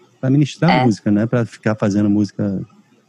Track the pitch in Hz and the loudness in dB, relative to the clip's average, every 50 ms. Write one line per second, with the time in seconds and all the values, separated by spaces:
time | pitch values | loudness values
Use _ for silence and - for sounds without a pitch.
0 | _ _ _ _ - 131 135 147 151 131 - - 160 - - 127 127 123 101 - | _ _ _ _ -2 0 2 2 2 0 -2 -2 0 2 2 2 2 2 0 0
1 | - 107 104 101 110 120 - 123 113 104 - - - 110 110 - 113 104 98 104 | -2 0 0 0 0 0 0 -2 -2 -4 -6 -6 -4 -4 -2 -2 -2 -2 0 0
2 | 104 104 101 104 104 98 - - 107 101 98 92 92 - _ _ _ _ _ _ | 0 0 0 0 0 -2 -4 -6 -6 -4 -6 -6 -10 -12 _ _ _ _ _ _
3 | _ | _